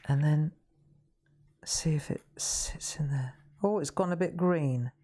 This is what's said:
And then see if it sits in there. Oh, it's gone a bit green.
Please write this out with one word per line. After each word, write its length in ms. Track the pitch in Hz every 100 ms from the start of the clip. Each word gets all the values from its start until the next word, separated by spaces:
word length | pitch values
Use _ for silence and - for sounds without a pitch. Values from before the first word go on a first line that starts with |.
| -
And 160 | 139
then 300 | 151 151 156 - _ _ _ _ _ _ _ _ _ _
see 300 | - - 165
if 160 | 151 -
it 120 | - _ -
sits 600 | - - - - - -
in 140 | 147
there. 240 | 139 131 - - -
Oh, 160 | 196 208
it's 120 | 143
gone 220 | - 185
a 40 | 175
bit 200 | 180 175
green. 560 | 180 175 143 127 123 -